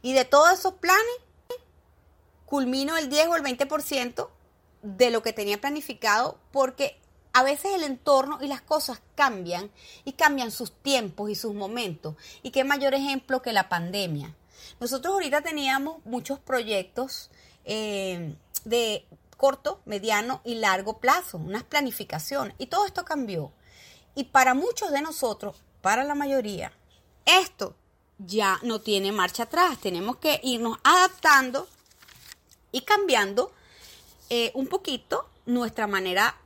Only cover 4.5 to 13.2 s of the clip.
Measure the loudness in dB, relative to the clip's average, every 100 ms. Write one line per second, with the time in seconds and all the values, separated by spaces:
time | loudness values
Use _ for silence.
4.5 | _ _ _ -14 2 4 4 -4 -6 -4
5.5 | -2 -4 -6 -10 -4 0 2 0 -6 _
6.5 | 0 0 0 -4 -4 _ _ _ 2 4
7.5 | 0 -2 -2 -2 -4 2 2 2 -6 -6
8.5 | -8 _ -2 -2 -10 _ 0 0 0 -6
9.5 | -8 -8 _ -20 -14 -14 2 2 2 -4
10.5 | -6 -10 _ 0 0 0 -8 -8 -6 -6
11.5 | -6 -6 -6 -6 -8 -12 -14 -18 -16 -4
12.5 | -2 0 2 0 0 -2 -6